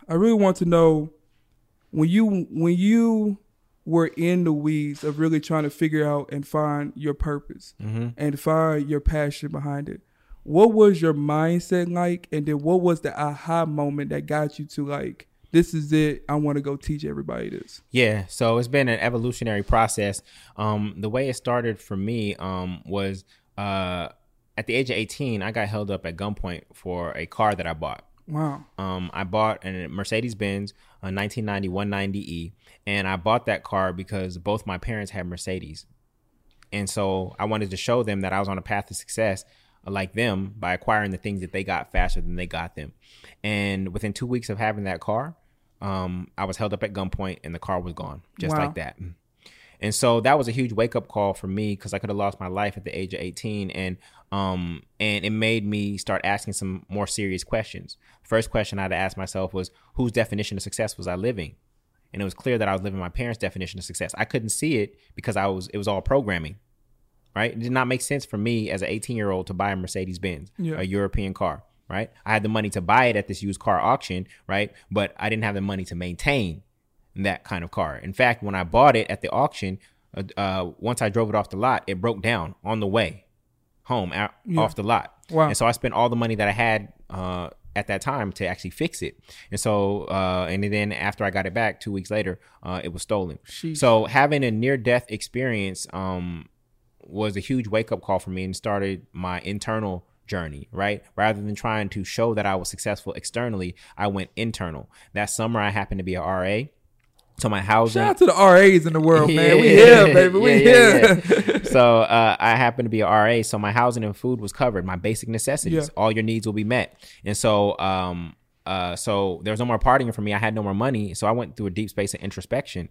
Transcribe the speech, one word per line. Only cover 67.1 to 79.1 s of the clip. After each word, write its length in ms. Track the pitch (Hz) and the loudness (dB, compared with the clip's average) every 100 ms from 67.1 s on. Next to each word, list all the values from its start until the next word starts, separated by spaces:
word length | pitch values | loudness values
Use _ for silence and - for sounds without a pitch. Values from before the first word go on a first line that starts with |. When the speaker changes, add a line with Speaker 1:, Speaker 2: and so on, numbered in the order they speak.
| _ _ 98 | _ _ -4
Speaker 2:
right? 160 | 113 | -4
It 60 | - | -4
did 100 | 117 | -4
not 160 | 131 127 | -2 0
make 140 | 127 | -2
sense 240 | - 143 | -2 -6
for 140 | - 107 | -6 -4
me 320 | 110 117 107 | -2 -2 -2
as 120 | 95 | -4
an 60 | 95 | -4
eighteen-year-old 580 | 107 - 117 104 92 90 | -6 -6 -4 -2 -2 -4
to 60 | |
buy 160 | 90 101 | -4 -2
a 60 | 95 | -4
Mercedes-Benz, 760 | 90 98 92 87 95 80 - - | -6 -6 -8 -6 -6 -8 -10 -8
Speaker 1:
Yeah. 220 | 170 156 | -6 -6
Speaker 2:
a 20 | |
European 500 | 92 98 98 - 98 | -4 -2 0 -2 -4
car, 280 | 92 92 73 - _ - | -4 -4 -4 -12 _ -10
right? 220 | 95 110 _ - | -8 -8 _ -2
I 60 | |
had 100 | 110 | 0
the 60 | 107 | 0
money 220 | 110 107 | -2 -2
to 100 | 98 | -4
buy 240 | 87 117 123 | 2 4 4
it 80 | 104 | 2
at 120 | 101 | -2
this 140 | 95 | -6
used 160 | 101 95 | -6 -4
car 180 | - 92 | 0 2
auction, 480 | 98 131 - 92 95 - - | 2 0 -2 -8 -8 -14 -6
right? 240 | 98 104 - - | -4 -4 -8 -6
But 240 | 101 98 - | -4 -4 -4
I 100 | 107 | -4
didn't 160 | 110 | -2
have 100 | 110 | -2
the 60 | 98 | -4
money 240 | 98 95 | -4 -6
to 100 | 92 | -8
maintain 680 | 87 90 87 151 143 95 78 - _ _ _ _ | -8 -8 -4 -2 0 -2 -8 -16 _ _ _ _
that 280 | - 98 92 | -6 -4 -4
kind 200 | - 95 | -6 -10
of 60 | 85 | -8
car. 240 | - 82 69 | -6 -6 -6
In 140 | 90 | -8
fact, 300 | 95 127 117 | 0 0 0
when 120 | 104 | -4
I 100 | 98 | -6
bought 300 | 87 113 143 117 | 0 6 6 6
it 140 | - | 0